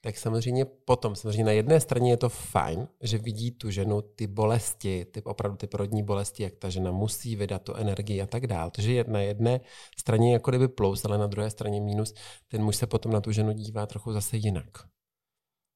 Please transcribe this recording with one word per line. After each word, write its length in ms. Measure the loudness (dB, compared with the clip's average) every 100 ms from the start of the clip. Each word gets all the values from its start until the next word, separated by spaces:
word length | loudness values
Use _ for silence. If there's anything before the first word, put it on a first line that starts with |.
tak 140 | -8 -6
samozřejmě 460 | -2 -2 0 0
potom, 520 | -2 -4 2 2 2 -4
samozřejmě 280 | -2 2
na 80 | 4
jedné 280 | 4 6 4
straně 300 | 4 2 4
je 60 | 4
to 120 | 2
fajn, 600 | -2 -2 0 0 -4 -8 _
že 160 | -2 -2
vidí 320 | -2 -4 -6
tu 200 | -4 -6
ženu, 320 | -2 0 0
ty 240 | -4 -8 -6
bolesti, 760 | 0 2 2 0 -6 -4 -4
ty, 180 | -6 -10
opravdu 340 | -10 -4 -4 -4
ty 100 | -8
porodní 360 | -4 -2 -2
bolesti, 400 | 0 -2 -4 -6
jak 120 | -8 -6
ta 120 | -6
žena 220 | -2 -2
musí 460 | 0 -2 -4 -6 -4
vydat 260 | -4 -4
tu 120 | -6
energii 480 | -4 -2 -2 -2 -4
a 40 | -2
tak 200 | -4 -2
dál. 240 | -2 -4
Takže 220 | -2 0
je 120 | 2 0
na 120 | 0
jedné 400 | 0 2 2 2 -2 -20 -18 -8
straně 340 | 0 6 6
jako 180 | 6 4
kdyby 180 | 4 2
plus, 360 | 4 2 2
ale 140 | 0 0
na 80 | 0
druhé 240 | -2 -4
straně 300 | -4 -2 -2
minus. 340 | 0 0 -2 -6 -20 -20 _
Ten 160 | 0
muž 120 | 0 2
se 100 | 0
potom 260 | 0 2
na 80 | 0
tu 120 | 2
ženu 200 | 2 2
dívá 340 | 0 -4 -6 -6
trochu 260 | -6 -4
zase 240 | -4 -2 0
jinak. 320 | 0 0 -4 -18 -20 _ _ _ _ _ _ _ _